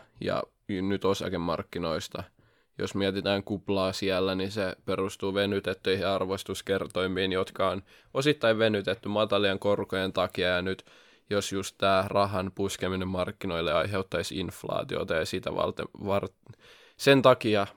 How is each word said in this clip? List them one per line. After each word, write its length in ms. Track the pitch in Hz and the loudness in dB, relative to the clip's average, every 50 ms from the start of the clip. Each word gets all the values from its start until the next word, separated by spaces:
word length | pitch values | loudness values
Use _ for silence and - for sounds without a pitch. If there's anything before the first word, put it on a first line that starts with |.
| - _ _ - | -8 _ _ -6
Ja 220 | - 92 92 - - - _ _ _ - | -4 -2 -2 -2 -4 -6 _ _ _ -6
nyt 360 | 101 92 95 98 101 95 - | -4 -2 0 0 -2 0 2
osakemarkkinoista. 1160 | 95 98 - - 92 92 87 85 87 80 - - - - 90 85 82 78 78 - - - - 98 - _ _ _ _ _ _ _ _ _ - | 0 0 0 -2 -4 -2 -2 -2 -2 -2 -2 -4 -6 -6 -4 -4 -2 -2 -4 -4 -6 -10 -12 -12 -12 _ _ _ _ _ _ _ _ _ -6
Jos 160 | 98 95 - | -6 -4 -2
mietitään 480 | 101 98 98 95 101 92 98 101 98 98 | 0 0 0 0 0 0 0 0 0 0
kuplaa 500 | - 104 95 - - 98 98 92 95 95 | -4 -6 -6 -2 -2 0 0 2 0 0
siellä, 420 | - 101 98 92 90 95 95 92 | -2 -2 0 0 0 0 0 0
niin 160 | 92 95 98 | -2 -4 -4
se 260 | 101 110 98 92 - - _ | -4 -4 -4 -4 -4 -8 _
perustuu 500 | - 95 95 95 101 - - - 98 95 | -4 -2 -2 -2 -4 -4 -6 -6 -4 0
venytettyihin 720 | 101 101 101 101 98 - 87 - - - 95 92 98 87 | 0 0 0 0 -2 -2 -2 -6 -2 0 0 0 2 2
arvostuskertoimiin, 1300 | 95 98 95 95 92 95 95 - - 95 - - - 98 95 87 - - 87 92 95 92 90 95 95 90 | 0 0 0 0 -2 -2 -4 -4 -6 -8 -8 -2 -2 0 0 -2 -2 -2 -2 0 0 0 0 0 0 0
jotka 380 | 92 92 - - - 95 95 | 0 -2 -2 -2 -2 0 0
on 120 | 92 98 - - - - _ _ - | 0 -2 -6 -12 -20 -20 _ _ -4
osittain 440 | 131 135 151 143 - - 113 113 107 | 0 2 2 2 4 2 2 4 4
venytetty 500 | 113 110 107 101 95 90 98 - - 98 | 4 2 2 2 0 -2 -4 -4 -4 -2
matalien 500 | 104 104 107 101 101 101 101 98 95 98 | 0 0 2 2 2 2 4 2 2 2
korkojen 540 | - 101 101 104 101 - - 95 95 95 - | 2 2 2 2 0 -2 -2 -2 -2 0 0
takia. 360 | 95 90 92 - - 90 90 | 0 0 0 0 0 0 2
Ja 140 | 90 90 90 | 2 0 0
nyt, 220 | 95 95 - - - - - - _ _ _ _ _ | -2 -4 -6 -8 -18 -20 -20 -20 _ _ _ _ _
jos 220 | 104 101 - - 95 | -2 -2 -2 -2 -4
just 220 | 98 95 - - _ | -4 -6 -6 -4 _
tää 260 | - 98 98 95 95 101 | 2 4 4 4 2 2
rahan 440 | 107 101 101 101 101 92 95 95 - | 2 2 2 2 0 -2 -4 -4 -4
puskeminen 540 | - 98 95 - - 95 92 95 95 92 92 | -2 -4 -2 -2 -2 -2 -2 -2 -2 -2 -2
markkinoille 640 | 95 90 90 - 104 - - 98 85 82 85 85 80 | -2 -2 -2 -2 -4 -6 -6 -4 -2 -2 0 2 2
aiheuttaisi 640 | 82 80 101 101 95 95 - - 85 85 - - 95 | 2 2 2 0 -2 -4 -2 -2 -4 -4 -2 -4 -4
inflaatiota 760 | 90 85 - - - - - - - - - - - - 85 | -4 -6 -6 -8 -6 -4 -4 -4 -2 -2 -4 -4 -2 0 0
ja 120 | 80 80 | 0 0
sitä 240 | - - 95 - - | 0 -4 -4 -4 -4
valte-, 560 | - 90 - 90 - - - - - - - | -2 -2 -2 -2 -2 -4 -8 -10 -10 -8 -4
var-, 220 | 101 98 101 - 98 - _ _ - - - - - - - - - _ | -2 0 0 -2 -4 -10 _ _ -20 -20 -20 -20 -20 -20 -20 -20 -20 _
sen 260 | - - 139 139 135 123 | 0 4 6 6 8 8
takia 440 | 131 127 - - 113 107 101 98 - - | 6 6 6 4 2 2 2 2 0 -6